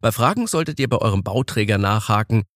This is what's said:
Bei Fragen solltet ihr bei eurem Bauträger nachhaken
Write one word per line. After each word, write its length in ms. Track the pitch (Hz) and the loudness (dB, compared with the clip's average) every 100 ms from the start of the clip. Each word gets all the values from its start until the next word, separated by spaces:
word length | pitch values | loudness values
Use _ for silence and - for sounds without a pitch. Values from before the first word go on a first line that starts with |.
Bei 100 | 117 | 0
Fragen 360 | 110 123 214 226 | 2 2 2 -2
solltet 320 | 165 160 147 | -2 -4 -4
ihr 100 | 131 | -2
bei 80 | 120 | 0
eurem 260 | 110 98 | 0 0
Bauträger 540 | 92 107 135 - 104 101 | -2 -4 -2 -2 0 2
nachhaken 680 | 98 107 - 104 107 113 104 | 2 0 0 0 2 0 0